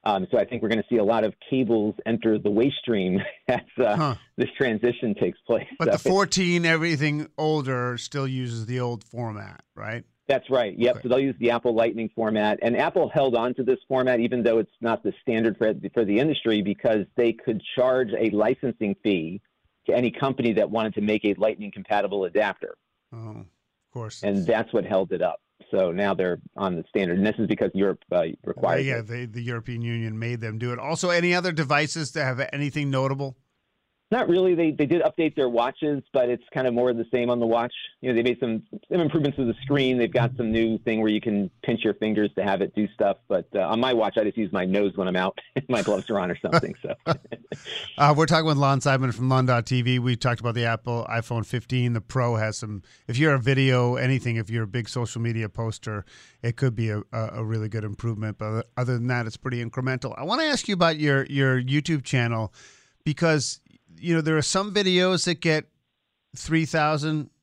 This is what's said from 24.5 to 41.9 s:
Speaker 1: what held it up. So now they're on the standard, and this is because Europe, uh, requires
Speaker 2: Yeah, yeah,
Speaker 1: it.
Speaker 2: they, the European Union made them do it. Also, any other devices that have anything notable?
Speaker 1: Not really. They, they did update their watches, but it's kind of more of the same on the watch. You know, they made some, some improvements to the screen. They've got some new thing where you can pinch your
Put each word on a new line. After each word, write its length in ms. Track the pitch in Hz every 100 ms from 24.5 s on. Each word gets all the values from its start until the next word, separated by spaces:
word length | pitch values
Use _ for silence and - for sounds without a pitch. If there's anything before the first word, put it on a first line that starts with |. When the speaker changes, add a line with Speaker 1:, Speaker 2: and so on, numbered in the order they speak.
| 110 117
Speaker 1:
what 120 | 117 92
held 260 | 98 92
it 80 | 90
up. 200 | 87 - _ _ -
So 220 | 98 92
now 220 | 87 101
they're 240 | 92 92 85 - -
on 200 | 98 85
the 80 | -
standard, 300 | 107 92 90
and 80 | 104
this 100 | 107
is 80 | 104
because 240 | 104 104
Europe, 280 | 95 98 90 _
uh, 140 | 87 82 -
requires 420 | - - 95 85 135
Speaker 2:
Yeah, 80 |
yeah, 40 | 120
Speaker 1:
it. 60 | 107
Speaker 2:
they, 200 | 120 120
the 160 | 110
European 400 | 120 120 113 117
Union 360 | 117 117 113 110
made 220 | 117 120
them 160 | 110 110
do 140 | 123
it. 60 | 120
Also, 320 | 135 165 180
any 240 | 175 175
other 180 | 180 175
devices 600 | 160 156 147 151 165 147
that 120 | 160
have 240 | 135 123 -
anything 380 | 139 143 151 143
notable? 460 | 131 135 139 139 127 _ _ _ _ _ _ _
Speaker 1:
Not 180 | 233 226
really. 260 | 175 185
They, 160 | 170 165
they 160 | 143 143
did 160 | 170
update 320 | 156 - 156
their 140 | 151 131
watches, 540 | 117 120 - 151 143 -
but 160 | - 123
it's 160 | 120 -
kind 160 | 131 131
of 60 |
more 160 | 120 123
of 60 | 117
the 80 | 113
same 180 | 127 120
on 100 | 120
the 60 | 117
watch. 260 | 117 117 - - _
You 100 | 127
know, 40 |
they 80 | 113
made 160 | 120 120
some, 240 | 123 110 - - _
some 80 | 180
improvements 380 | 156 160 143 139
to 60 | 123
the 80 | 107
screen. 360 | 131 143 131 127
They've 140 | 117
got 180 | 127 123 127
some 160 | 113
new 260 | 113 113 110
thing 220 | - 110
where 100 | 110
you 120 | 107
can 280 | 117 101 95 _
pinch 160 | - 117
your 120 | 110